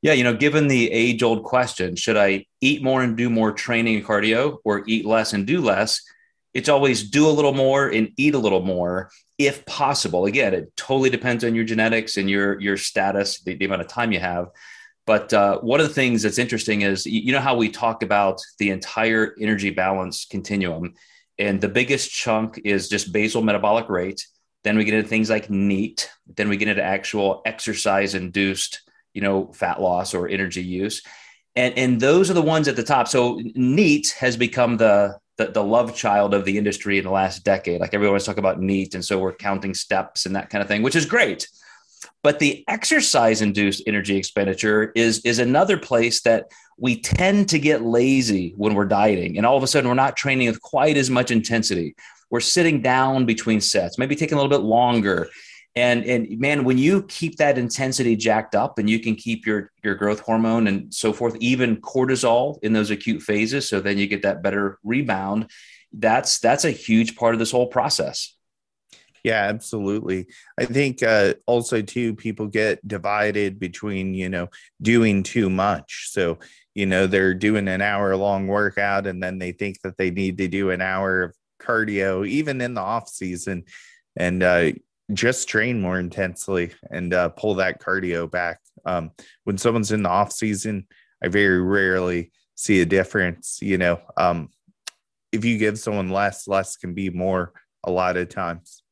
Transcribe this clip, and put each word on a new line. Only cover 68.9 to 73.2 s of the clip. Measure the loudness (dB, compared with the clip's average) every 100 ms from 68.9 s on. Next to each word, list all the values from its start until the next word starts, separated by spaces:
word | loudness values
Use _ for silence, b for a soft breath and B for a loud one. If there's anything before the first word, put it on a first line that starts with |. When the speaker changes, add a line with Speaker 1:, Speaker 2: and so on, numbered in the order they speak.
| b b _
Speaker 2:
Yeah, | -2 0
absolutely. | 0 -2 -6 -4 -2 -4 -2 -6 -6 B B B
I | -2
think, | 0 0 0
uh, | 2 4 4 2 0
also, | 0 0 -2
too, | -2 -4 -4 -4
people | -8 -6 -4
get | 0 0 -2 -4
divided | -6 -4 0